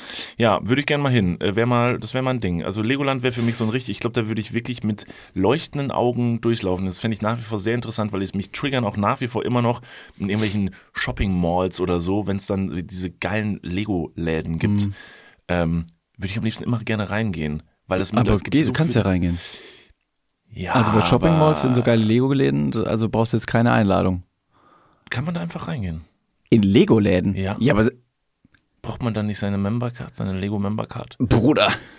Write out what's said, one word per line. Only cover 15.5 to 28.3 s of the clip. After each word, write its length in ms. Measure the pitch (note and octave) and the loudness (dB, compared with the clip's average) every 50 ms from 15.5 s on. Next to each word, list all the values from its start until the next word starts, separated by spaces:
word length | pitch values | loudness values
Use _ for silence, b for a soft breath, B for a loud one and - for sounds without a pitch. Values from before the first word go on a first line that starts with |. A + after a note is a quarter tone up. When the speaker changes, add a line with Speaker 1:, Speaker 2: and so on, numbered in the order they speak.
| F2 F2 E2+ E2 E2+ E2+ E2 - - _ _ _ _ | 0 0 2 2 0 -2 -2 -6 -12 _ _ _ _
Speaker 1:
würde 120 | - F#2+ F#2 | -12 -10 -8
ich 80 | G#2 A#2 | -4 -4
am 60 | - | -2
liebsten 200 | A2 - - - | -2 -4 -4 -2
immer 140 | - A#2+ A2 - | -2 -2 -2 -2
gerne 260 | - A2+ G#2+ G2+ F2 | -2 -2 -2 -2 -2
reingehen, 520 | G2+ G#2+ A2+ G#2+ F2 D#2+ D#2 D2 D2 D#2 - _ _ _ _ | -2 -2 -2 -2 -2 -2 -4 -4 -4 -6 -8 _ _ _ _
weil 120 | - F#2 F#2 | -4 -2 -2
das 140 | F#2+ - | -2 0
mit, 80 | - A#2+ | 0 2
Speaker 2:
Aber 120 | A#2+ - | 4 4
Speaker 1:
es 100 | G#2+ G2 - | 2 2 2
gibt 80 | - | 2
Speaker 2:
geh, 100 | A2+ C#3+ | 2 2
Speaker 1:
so 60 | D#3+ A2 | 2 2
Speaker 2:
du 40 | |
kannst 220 | - - D#3+ D#3+ A#2+ | 2 2 2 2 2
Speaker 1:
viel 80 | A#2+ | 2
Speaker 2:
ja 60 | F#2+ G2 | 4 4
reingehen. 300 | F#2 F2 F2+ F2 E2+ E2+ B B B B B B B B B B _ _ _ _ _ _ _ _ _ _ _ _ | 2 2 2 0 0 -2 B B B B B B B B B B _ _ _ _ _ _ _ _ _ _ _ _
Speaker 1:
Ja, 220 | A2 F#2 F#2 F2+ | -10 -8 -4 0
Speaker 2:
Also 200 | - B2+ A2 G#2 | 2 2 4 4
bei 100 | A2 A2 | 4 2
Shopping-Malls 560 | - - A#2+ A#2+ F#2+ F2+ E2+ D#2+ - - - - | 4 4 2 4 4 4 4 6 4 4 4 2
Speaker 1:
aber 100 | - B2+ | 2 2
Speaker 2:
sind 60 | B2 | 2
so 80 | B2 | 2
geile 200 | A#2+ B2+ A#2 A2+ | 4 4 4 4
Lego-Läden, 720 | A2 G#2+ A2 A#2+ C3 C3+ C#3 C3+ C3+ C#3 C#3 C#3+ D3 C#3 B2 A2+ - | 4 4 4 4 4 2 2 2 2 2 2 2 0 0 0 -2 0
also 240 | - - A2 A2+ G#2+ | 0 0 0 0 0
brauchst 240 | A2 A2 A2+ A2+ - | 2 2 2 2 0
du 20 | |
jetzt 100 | A2+ - | 0 0
keine 260 | - - A#2 A#2 A#2+ | 0 2 4 4 4
Einladung. 500 | A#2+ A#2 A2 G2 F#2+ F#2 F#2 F#2+ F#2 F2+ - _ _ _ _ b b b b b b b b b b b b - | 4 4 4 4 4 4 4 2 0 -2 -4 _ _ _ _ b b b b b b b b b b b b -8
Speaker 1:
Kann 160 | - A#2+ D3+ | -6 -6 -4
man 80 | E3+ E3+ | -4 -4
da 80 | E3+ | -6
einfach 260 | E3+ E3+ - F3 - E3+ | -6 -8 -8 -8 -8 -6
reingehen? 320 | E3 C3 G2 F2 D#2+ D#2+ D#2+ - _ _ _ _ _ _ _ _ | -6 -4 -4 -6 -6 -8 -12 -16 _ _ _ _ _ _ _ _
Speaker 2:
In 140 | B2 A2+ | 4 4
Lego-Läden? 720 | G2+ G2 G2 C3 G3+ - - A2 G#2 F#2+ F#2 F#2 F2+ G2+ G2 | 6 6 6 6 6 6 6 4 4 4 4 2 2 0 0
Speaker 1:
Ja. 220 | F#2+ F#2+ F#2+ G#2 - | -2 -2 -4 -2 0
Speaker 2:
Ja, 140 | A2 - F#2+ | 2 2 4
aber 160 | G#2 A2 B2 - - _ _ _ _ _ _ | 4 2 2 0 -4 _ _ _ _ _ _